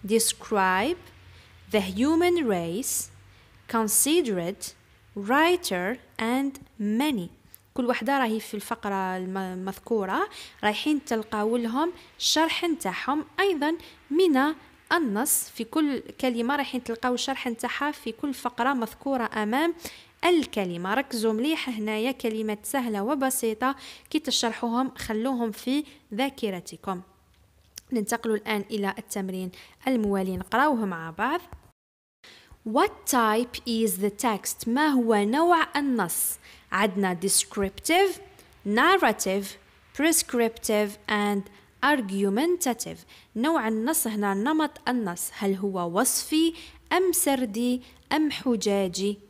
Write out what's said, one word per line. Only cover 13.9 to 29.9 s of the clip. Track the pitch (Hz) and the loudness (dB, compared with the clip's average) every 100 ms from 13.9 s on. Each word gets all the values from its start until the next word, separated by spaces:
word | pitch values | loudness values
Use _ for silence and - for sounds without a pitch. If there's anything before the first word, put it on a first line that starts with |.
| - - | -20 -2
من | 302 370 262 285 311 - - _ | 4 4 6 2 0 -12 -20 _
النص | 339 277 202 277 - - | 0 2 0 0 -2 -4
في | - | -8
كل | 226 320 302 262 | -4 0 0 -2
كلمة | - - 262 233 233 285 | -8 -2 -2 0 0 0
رايحين | 269 - | -2 -4
تلقاو | - 226 254 | -6 -4 -2
الشرح | 247 - 262 254 | -2 -2 -4 -4
نتاعها | 233 240 - 285 | -4 -6 -2 -4
في | 294 233 | -4 -8
كل | 220 294 | -6 -6
فقرة | 254 240 - 247 | -4 -6 0 0
مذكورة | 269 220 - 277 262 226 | 0 -4 -6 -4 -2 -2
أمام | 220 214 254 330 339 - - - _ | -2 0 2 0 -2 -10 -18 -20 _
الكلمة. | 349 349 - 220 185 170 185 | 4 4 2 -2 -2 -4 0
ركزوا | 226 269 240 220 | 0 0 0 0
مليح | 220 277 320 - | 2 0 -2 -4
هنايا، | 220 214 214 233 | -4 -2 -2 -2
كلمات | 262 226 220 214 208 - | -2 -4 -2 -4 -4 -2
سهلة | 277 240 208 | -2 0 -2
وبسيطة | 208 294 262 - 226 214 254 269 - - - | -2 0 0 0 -2 0 -2 -2 -10 -20 -4
كي | 311 | -4
تشرحوهم | 262 - 233 226 240 233 262 - | 0 0 0 -2 -2 0 -2 -4
خلوهم | - 214 240 254 233 | -4 -2 -2 0 -2
في | 208 - 277 302 - _ | -4 -2 -2 -2 -14 _
ذاكرتكم. | 208 269 262 214 185 - 165 - 180 180 _ _ _ _ _ _ - _ | -4 -4 -2 -6 -6 -10 -12 -8 -8 -10 _ _ _ _ _ _ -20 _
ننتقل | 240 202 233 233 | -4 -2 -2 0
الآن | 214 214 214 202 | -2 -2 -4 -4
إلى | 220 196 196 | -4 -4 -4
التمرين | - 208 190 185 185 - - _ | -8 -6 -6 -6 -8 -10 -20 _
الموالي | - | 0